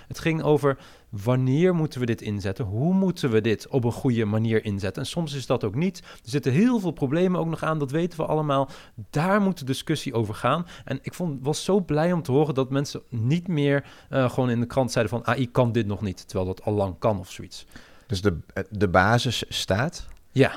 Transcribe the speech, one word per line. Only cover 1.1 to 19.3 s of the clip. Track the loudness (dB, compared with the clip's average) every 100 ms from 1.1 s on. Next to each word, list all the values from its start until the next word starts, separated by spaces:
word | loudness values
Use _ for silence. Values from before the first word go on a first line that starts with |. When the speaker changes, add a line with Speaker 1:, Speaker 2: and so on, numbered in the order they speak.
| -4 0 2 4 4 4
Speaker 1:
moeten | 4 0 -2
we | -2
dit | -2
inzetten? | -4 -4 -4 -4
Hoe | -4 0 2
moeten | 2 2 0 2
we | 2
dit | 2 0 0
op | 0
een | 0
goede | 0 0 2
manier | 2 0 2 0
inzetten? | 0 -2 -4 -4
En | -6
soms | -4 -4
is | -6 -2
dat | -2
ook | 0
niet. | 0 -2 -4
Er | -12 -18
zitten | -6 -2 2
heel | 4 4 2
veel | 0
problemen | -2 -2 2 2 2
ook | -2
nog | -4
aan, | -2 -2
dat | -2
weten | 0 -2 -2
we | -2
allemaal. | 0 2 2 0 -6 -18 -16 -6
Daar | -2 2 2
moet | 2 0
de |
discussie | -4 -4 -2 -4 -2
over | -2 -2
gaan. | 0 0 0 -2 -12
En | -8 -8
ik | -8
vond, | -6 -6 -4
was | -4 -2
zo | 2 2
blij | 2 0 2
om | 0
te | 2
horen | 2 2
dat | 0 0
mensen | -2 -4 -8 -8
niet | -2 0 0 0
meer, | 0 2 0 -2 -14 -6
eh, | 0 0
gewoon | 0 0
in | 0
de | 0
krant | 0 0
zeiden | 0 0 -2
van, | -2
"A | -2
I | 0
kan | 2 2
dit | 2 -2
nog | -2
niet," | -4 -6 -6
terwijl | -4 -4
dat | -4
al | -2
lang | 0 0 0
kan | -2 -2
of | -6
zoiets. | -14 -14 -16 -18 -20 -20 -20 -6
Speaker 2:
Dus | -2
de, | 0 0 -4 -10 -8
de | -2 4
basis | 6 6 4 2